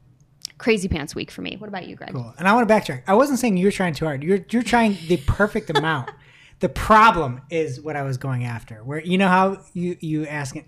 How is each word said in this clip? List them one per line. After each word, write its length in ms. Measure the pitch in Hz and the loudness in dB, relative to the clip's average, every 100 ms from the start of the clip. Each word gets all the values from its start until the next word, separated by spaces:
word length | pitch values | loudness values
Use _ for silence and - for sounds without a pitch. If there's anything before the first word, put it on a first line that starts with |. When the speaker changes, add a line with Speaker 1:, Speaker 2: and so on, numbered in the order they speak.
| _ _ _ _ - - | _ _ _ _ -20 -8
Speaker 1:
crazy 300 | - 220 180 | -2 0 0
pants 260 | 165 147 | -4 -6
week 160 | - - | -8 -10
for 120 | - | -10
me. 140 | 180 - | -12 -12
What 100 | 208 | -12
about 180 | 190 - | -12 -14
you, 100 | - | -16
Greg? 160 | - | -12
Speaker 2:
Cool. 200 | 127 113 - | -12 -12 -4
And 100 | 180 | 2
I 40 | |
wanna 120 | 233 214 | 4 4
backtrack. 360 | 214 - 131 - | 2 2 -6 2
I 80 | |
wasn't 240 | 202 285 247 | 4 4 2
saying 180 | 247 185 | 0 2
you 100 | 190 | 2
were 60 | |
trying 220 | - 185 | 2 -2
too 100 | 147 160 | -2 -4
hard. 160 | 135 | -4
You're, 220 | 151 196 170 | 0 -2 0
you're 120 | 226 | -2
trying 340 | 240 240 226 190 160 | 2 2 2 0 -2
the 100 | 170 - | -2 0
perfect 440 | - 208 214 - | 2 2 0 -2
Speaker 1:
<laughs> 60 | - | -2
Speaker 2:
amount. 340 | 156 151 127 - - - - - | 0 -2 -6 -14 -20 -20 -20 -6
The 100 | 180 | -4
problem 720 | - - 214 226 180 143 123 - | -2 4 8 8 6 0 -6 -4
is 320 | 170 151 131 | -2 -2 -4
what 140 | 151 147 | -8 -6
I 60 | |
was 140 | 139 127 | -4 -4
going 280 | 135 123 | -4 -4
after, 380 | 120 117 - 110 | -4 -8 -12 -16
where, 160 | 117 151 | -10 -8
you 180 | 165 185 | -2 2
know 100 | 196 | 4
how 300 | 185 190 190 - | 4 2 -2 -10
you, 220 | 175 175 175 | -6 -6 -6
you 260 | 160 156 151 | -4 -4 -4
ask, 300 | 147 139 156 | -6 -8 -10